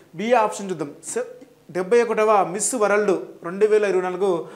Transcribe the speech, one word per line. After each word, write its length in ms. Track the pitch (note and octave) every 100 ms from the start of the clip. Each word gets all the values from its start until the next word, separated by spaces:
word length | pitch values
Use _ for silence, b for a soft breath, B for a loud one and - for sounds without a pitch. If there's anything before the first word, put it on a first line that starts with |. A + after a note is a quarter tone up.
| B
బి 180 | D#3+ A3
ఆప్షన్ 380 | A#3+ G#3+ G#3+ G3+
చూద్దాం. 240 | E3+ D3 C#3+
స-, 140 | - A3+ B3 - - _ -
డెబ్బై 320 | E3+ F#3 A#3+
ఒకటవ 440 | A3+ G#3+ G#3+ G#3 E3+
మిస్ 280 | F#3+ G3+
వరల్డ్ 680 | B3+ G#3 G#3 G#3 E3+ - -
రెండు 220 | E3+ F#3+ G#3+
వేల 180 | G#3+
ఇరవై 180 | G#3 F#3
నాలుగు 460 | F#3 F3+ G3 F3 D#3